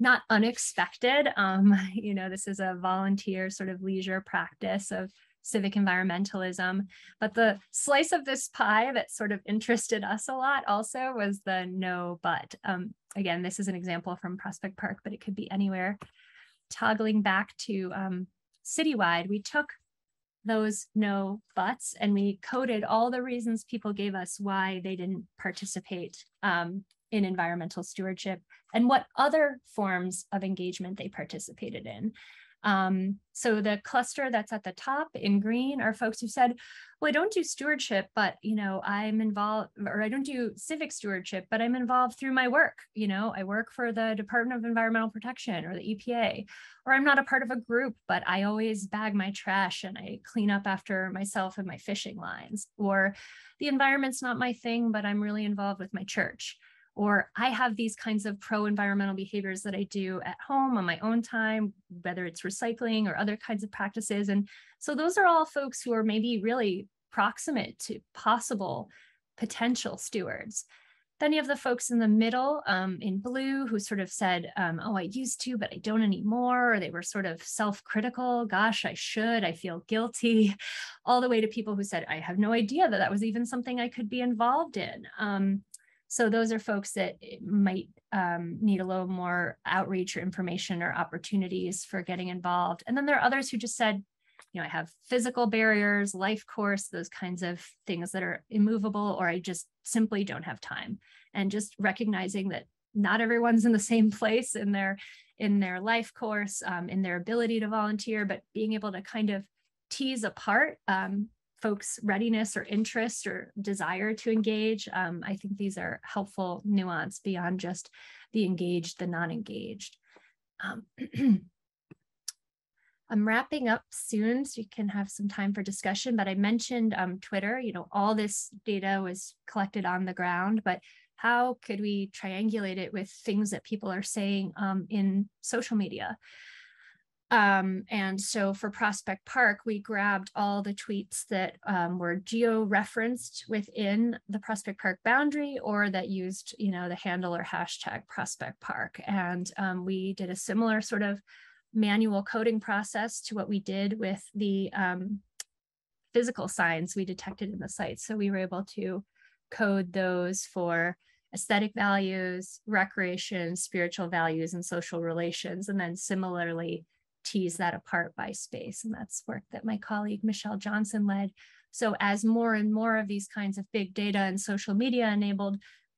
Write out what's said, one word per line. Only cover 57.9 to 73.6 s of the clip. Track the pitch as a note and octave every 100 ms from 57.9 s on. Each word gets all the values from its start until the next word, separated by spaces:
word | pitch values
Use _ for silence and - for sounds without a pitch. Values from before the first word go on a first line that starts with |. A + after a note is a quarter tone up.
| -
kinds | A3+ G#3+ G#3
of | G3+
pro-environmental | - G#3+ G#3 G#3 G3+ G3+ G3
behaviors | F#3+ G3 G#3 G3 F#3+
that | G#3
I | F#3
do | G3+ G3+ F#3+ F#3 -
at | - -
home | C4+ C4+ A#3
on |
my | F3 E3
own | G#3+ A#3
time, | A3+ A3+ A3 A3 G#3 - _ F3
whether | F3+ F3+ F3+
it's | E3+
recycling | - G3+ A#3 A#3 A#3 A3 G#3
or | D3+
other | G#3 G#3+
kinds | - G#3+
of | G#3+
practices." | - G3+ A3+ A3 G3+ G3+
And | G3 G3+ - - _
so | -
those | D4 D#4+ F#4+
are |
all | F#4 E4 D#4+
folks | D4 C#4 -
who | A#3+
are | A3+
maybe | A3 G#3+ A#3 A3+
really | G#3+ B3 G#3+ F#3 G#3 _ _
proximate | - G#3 - - B3+ - -
to | - G#3+ -
possible | - A3 A3+ - A3 F#3 - - - - _ _ -
potential | A3 - A#3 B3 - F#3
stewards. | - G#3+ F3+ - A3 - - - _ _ _ -
Then | D4+
you | D#4
have | C4+
the | C#4+
folks | C4 B3 -
in | A#3
the | A3
middle, | G#3+ A3+ B3+ C4+ D4 -
um, | F#3 F#3+ F3+
in | G#3 F#3+
blue | A#3+ B3+ C4+ C4+